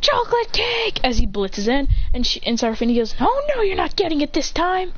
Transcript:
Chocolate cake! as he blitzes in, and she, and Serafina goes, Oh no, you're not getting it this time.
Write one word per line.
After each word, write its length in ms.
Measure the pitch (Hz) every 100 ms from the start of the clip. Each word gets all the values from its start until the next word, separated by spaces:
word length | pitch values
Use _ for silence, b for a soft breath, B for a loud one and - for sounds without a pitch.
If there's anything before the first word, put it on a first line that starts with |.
Chocolate 500 | 539 539 466 466 453
cake! 480 | - 466 466 453 -
as 160 | 262 226
he 60 | 220
blitzes 440 | 202 196 208 208
in, 180 | 269 277 B B
and 140 | 240 247
she, 140 | - -
and 140 | 233
Serafina 340 | 233 220 233
goes, 220 | 240 226 -
Oh 200 | 262 523 587 539
no, 60 |
you're 160 | 415 370
not 180 | 349 -
getting 240 | 370 311
it 140 | 294
this 180 | 339 -
time. 400 | - 349 370 370